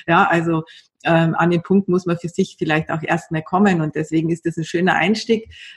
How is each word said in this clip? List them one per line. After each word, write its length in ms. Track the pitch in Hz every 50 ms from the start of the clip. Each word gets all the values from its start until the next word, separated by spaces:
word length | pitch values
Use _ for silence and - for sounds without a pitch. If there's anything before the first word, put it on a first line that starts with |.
| -
Ja, 200 | - 165 185 196 165
also, 360 | 170 170 165 170 165 160 160 - - - - _ _ _ -
ähm, 300 | 165 165 165 165 165 156
an 160 | - 165 175
den 120 | 175 165
Punkt 260 | - - 190 202 190 -
muss 180 | 180 185 -
man 100 | 170 175 170
für 100 | - 165
sich 280 | - - 190 - - -
vielleicht 320 | 165 156 156 160 160 -
auch 120 | 160 156
erst 280 | 160 - 170 160 - -
mal 100 | 165 156
kommen. 380 | 156 - 185 185 208 202 180 165
Und 140 | 156 156 -
deswegen 340 | 156 156 - 160 160 160 160
ist 160 | 170 - -
das 100 | 170 160
ein 80 | 170 156
schöner 300 | - - 170 185 180 156
Einstieg, 580 | 156 160 185 220 220 - - 226 220 - - - - - - -